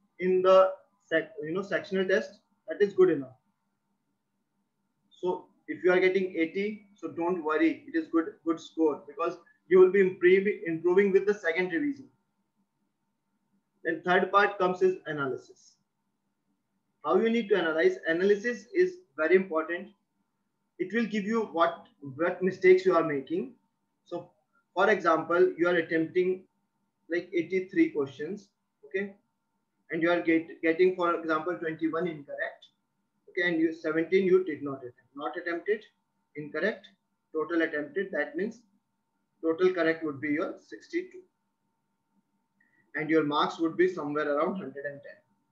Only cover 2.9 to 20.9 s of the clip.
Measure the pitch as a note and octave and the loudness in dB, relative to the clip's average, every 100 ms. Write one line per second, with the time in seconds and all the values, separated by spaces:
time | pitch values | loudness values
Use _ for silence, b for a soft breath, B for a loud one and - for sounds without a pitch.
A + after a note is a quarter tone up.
2.9 | - F#3 D3 B2+ - _ _ _ _ _ | 4 4 4 -4 -14 _ _ _ _ _
3.9 | _ _ _ _ _ _ _ _ _ _ | _ _ _ _ _ _ _ _ _ _
4.9 | _ _ _ F3+ - - _ - D3 F3+ | _ _ _ -4 -4 -8 _ -14 -2 2
5.9 | F#3 F#3 F#3+ F#3 E3 D#3+ F3+ G#3 G#3+ _ | 4 4 2 -2 -2 -4 -4 -6 -6 _
6.9 | _ D#3+ C#3+ E3+ F3+ D3+ D#3 D#3+ C#3 - | _ -12 -6 -4 -2 -2 2 2 0 -6
7.9 | D#3+ D#3+ E3 D#3+ - E3 D#3+ - - D#3 | -6 -2 -2 -2 -6 -6 -6 -6 -2 0
8.9 | C#3 - D#3+ E3+ F3 b b - F#3 F#3 | -2 -10 -6 -6 -6 b b 2 6 8
9.9 | G3 F#3 F3+ F3 F#3+ G3+ G3 E3 E3 F3 | 6 2 4 4 6 4 -2 -6 -4 2
10.9 | F3+ G3+ F#3+ G3 G#3 E3 E3 F3+ E3 D3 | 4 4 4 2 -2 -2 -2 -2 -2 -4
11.9 | C3+ B2+ _ _ _ _ _ _ _ _ | -6 -12 _ _ _ _ _ _ _ _
12.9 | _ _ _ _ _ _ _ _ _ D#3+ | _ _ _ _ _ _ _ _ _ -6
13.9 | E3 F3+ F#3 F#3 G3+ G3+ G3 F#3 F3+ F#3+ | -6 0 0 2 2 2 0 -2 2 0
14.9 | F#3 D#3 D3+ C3+ B2 - - _ _ _ | 0 -6 -6 -6 -6 -12 -20 _ _ _
15.9 | _ _ _ _ _ _ _ _ _ _ | _ _ _ _ _ _ _ _ _ _
16.9 | _ D3+ F#3+ A3+ A#3 G3+ G3 E3 D#3+ F#3 | _ -2 0 2 0 0 0 0 2 0
17.9 | F#3 E3 E3 G3 G3+ A#3+ A3+ - F3 F#3 | 0 -4 0 2 2 0 -8 -4 0 0
18.9 | - _ - D#3+ F#3+ F#3+ D#3+ D#3+ F3 G#3 | -2 _ -4 2 2 2 -4 -4 -6 -10
19.9 | _ _ _ _ _ _ _ _ - F3+ | _ _ _ _ _ _ _ _ -10 -6